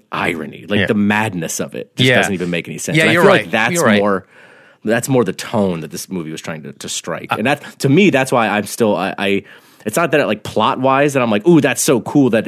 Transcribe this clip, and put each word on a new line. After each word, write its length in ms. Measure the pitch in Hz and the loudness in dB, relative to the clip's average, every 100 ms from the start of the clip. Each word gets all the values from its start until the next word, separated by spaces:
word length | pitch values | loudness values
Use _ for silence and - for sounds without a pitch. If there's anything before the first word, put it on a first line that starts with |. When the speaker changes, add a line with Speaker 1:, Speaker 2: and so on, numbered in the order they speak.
| _ | _
Speaker 1:
irony. 540 | 82 95 85 73 - - | -6 -4 -6 -8 -14 -4
Like, 140 | 104 | 0
Speaker 2:
Yeah. 40 | 92 | 0
Speaker 1:
the 60 | |
madness 680 | 104 101 107 110 90 80 - | 2 2 0 -2 -4 -6 -6
of 120 | - | -8
it 220 | - - - | -10 -10 0
just 140 | 127 | 2
Speaker 2:
Yeah. 80 | 120 | 4
Speaker 1:
doesn't 160 | 95 | 2
even 160 | 92 90 | -2 -2
make 180 | 85 82 | -4 -6
any 120 | - | -8
sense. 180 | - 151 | -2 0
Speaker 2:
Yeah, 60 | |
Speaker 1:
And 80 | 160 | 2
I 20 | |
Speaker 2:
you're 80 | 170 | 4
Speaker 1:
feel 80 | - | 4
Speaker 2:
right. 100 | 107 | 4
Speaker 1:
like 80 | 101 | 2
that's 240 | 110 113 170 | -2 0 2
Speaker 2:
You're 100 | 123 | 2
right. 140 | 104 | 2
Speaker 1:
more 280 | 101 95 - - - - - _ 107 | 2 -2 -4 -18 -20 -20 -20 _ -4
that's 220 | 117 127 | -2 0
more 140 | 131 | 0
the 100 | 104 | 0
tone 480 | - - 113 98 85 | -4 -6 -2 0 -2
that 100 | 76 | -8
this 180 | 85 - | -12 -10
movie 220 | 92 78 | -8 -8
was 100 | 78 | -10
trying 220 | - 78 | -10 -12
to, 100 | 71 | -14
to 160 | - - | -14 -12
strike. 420 | - - 78 - | -10 -8 -10 -6
Speaker 2:
Uh, 40 | - | -4
Speaker 1:
And 100 | 113 | -2
that, 140 | 151 - - | -2 -6 -4
to 100 | 135 | 2
me, 200 | 151 196 | 4 6
that's 220 | 135 131 | 4 2
why 160 | 127 110 | 0 0
I'm 180 | 104 101 | -2 -4
still, 300 | - 113 87 | -2 0 0
I, 180 | 92 - | -2 -4
I, 260 | 101 98 - - _ _ 107 | -4 -4 -6 -18 _ _ -6
it's 100 | 135 | -2
not 160 | 170 | 0
that, 140 | 151 101 | 0 0
like, 160 | 107 | -2
plot-wise 680 | - - 113 131 131 135 147 | -4 0 0 2 2 2 2
that 80 | 135 | 2
I'm 80 | 117 | 0
like, 160 | 107 170 | 2 4
"Ooh, 140 | 165 | 4
that's 200 | 135 120 | 4 0
so 200 | - 123 | 0 0
cool 280 | - 147 127 | 2 2 4
that 120 | 110 | 2